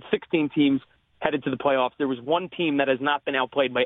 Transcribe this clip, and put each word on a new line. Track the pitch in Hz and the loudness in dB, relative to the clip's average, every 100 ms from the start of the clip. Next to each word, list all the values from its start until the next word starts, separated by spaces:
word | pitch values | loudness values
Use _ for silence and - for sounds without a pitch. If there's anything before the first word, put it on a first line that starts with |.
| - | -2
sixteen | - - 170 147 | -4 0 -2 0
teams | - 143 135 - _ _ - | 2 2 2 -2 _ _ -4
headed | 156 147 | -2 -2
to | 139 | -2
the | 127 | -2
playoffs. | 143 135 127 - | 0 2 0 -2
There | 143 | -4
was | 127 | -4
one | 120 170 185 | -2 -2 -2
team | - 170 143 | -4 -2 0
that | 135 | 0
has | 127 | 0
not | 143 143 - | 0 -2 -2
been | 139 | -2
outplayed | 131 143 131 | -2 0 0
by | 123 | 0